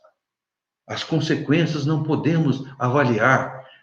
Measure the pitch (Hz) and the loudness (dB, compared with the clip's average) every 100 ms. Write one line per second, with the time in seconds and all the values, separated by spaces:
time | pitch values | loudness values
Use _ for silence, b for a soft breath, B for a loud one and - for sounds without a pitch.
0 | _ _ _ _ _ _ _ _ - 107 | _ _ _ _ _ _ _ _ -12 -10
1 | - 160 - 143 - 156 160 151 139 156 | -2 -2 0 -2 0 2 2 -2 -2 -2
2 | - - 139 165 147 120 B B 123 135 | 0 0 0 2 2 0 B B 0 2
3 | 131 110 120 127 - B B B | 2 2 4 2 0 B B B